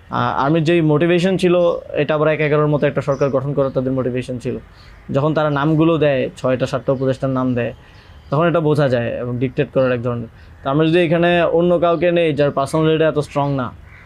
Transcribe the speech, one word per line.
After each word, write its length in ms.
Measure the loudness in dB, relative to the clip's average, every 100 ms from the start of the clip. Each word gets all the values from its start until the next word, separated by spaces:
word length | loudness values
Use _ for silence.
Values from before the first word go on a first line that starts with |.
| -8
আহ, 340 | -4 -2 -2
আর্মির 200 | 0 0
যেই 180 | 2 2
মোটিভেশন 560 | 2 2 2 2 0 0
ছিল, 200 | 2 2 2 -2 -6
এটা 220 | -4 -2 0
আবার 120 | 0
এক 140 | 0
এগারোর 260 | 0 2 2
মতো 200 | 2 0
একটা 140 | -2
সরকার 280 | -4 -2 0
গঠন 240 | 0 -2
করার 160 | -2 0
তাদের 220 | 0 -2
মোটিভেশন 480 | -2 -2 -4 -6 -8
ছিল। 180 | -6 -8 -12 -20 -20 -20 -4
যখন 220 | -2 0
তারা 160 | 0 0
নামগুলো 480 | 0 0 2 2 4
দেয়, 320 | 2 2 -2 -4
ছয়টা 280 | -2 -2 -2
সাতটা 260 | -4 -2
উপদেষ্টার 380 | -2 -2 -2 -4
নাম 260 | -2 -2 -2
দেয়, 180 | -4 -8 -20 -20 -20 -20 -4
তখন 180 | 0 2
এটা 120 | 2
বোঝা 300 | 2 2 2
যায় 300 | 0 -2 -6
এবং 200 | -6 -4
ডিকটেট 320 | -4 -2 -2
করার 180 | 0 0
এক 100 | 0
ধরনের। 260 | -2 -6 -8 -16 -20 -8
তো 60 | -2
আমরা 180 | 0 2
যদি 120 | 2
এখানে 440 | 2 2 2 2
অন্য 360 | 2 2 2 2
কাউকে 320 | 2 2 2
নেই 220 | 2 0
যার 180 | 2 0
পার্সোনালিটি 520 | 0 -2 0 2 2
এত 160 | 2 0
স্ট্রং 360 | -4 -4 -2 -2
না, 160 | -6 -10 -20 -20